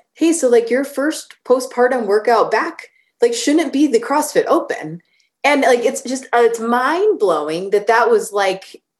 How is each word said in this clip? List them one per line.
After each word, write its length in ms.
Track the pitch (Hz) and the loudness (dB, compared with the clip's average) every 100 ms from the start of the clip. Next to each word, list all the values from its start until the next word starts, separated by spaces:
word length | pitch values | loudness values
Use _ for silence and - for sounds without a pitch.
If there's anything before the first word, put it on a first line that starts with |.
| _ | _
"Hey, 180 | - 330 | -2 0
so, 160 | 320 254 | 2 2
like, 220 | 233 233 | 2 2
your 160 | 254 269 | -2 -4
first 500 | 269 294 311 - - | -4 -4 -6 -14 -12
postpartum 600 | - 254 254 240 247 262 202 | -2 -2 -2 0 0 0 0
workout 420 | 214 226 220 - | 0 2 2 2
back, 400 | 220 330 - - _ _ _ | -2 -4 -8 -20 _ _ _
like, 120 | 240 | 0
shouldn't 400 | 233 285 311 269 | 0 0 0 0
be 140 | 269 302 | 0 2
the 120 | 226 | 2
CrossFit 460 | - 277 - 165 - | 0 -2 0 -2 2
Open." 540 | 269 - - 156 170 _ _ _ _ | 0 0 -8 -10 -14 _ _ _ _
And, 180 | 269 285 | 0 2
like, 160 | 262 240 | 2 2
it's 180 | 269 - | 0 -4
just, 240 | 240 262 - | -6 -8 -2
uh, 60 | 240 | 2
it's 160 | 233 233 | 2 0
mind 580 | 233 240 269 339 427 339 | -2 0 0 0 0 0
blowing 520 | 196 156 151 165 196 | 0 0 -2 -6 -2
that 160 | 202 202 | 0 2
that 220 | 226 233 | 2 4
was, 220 | 220 - | 2 0
like, 500 | 202 190 185 - - _ | -2 -2 -4 -10 -20 _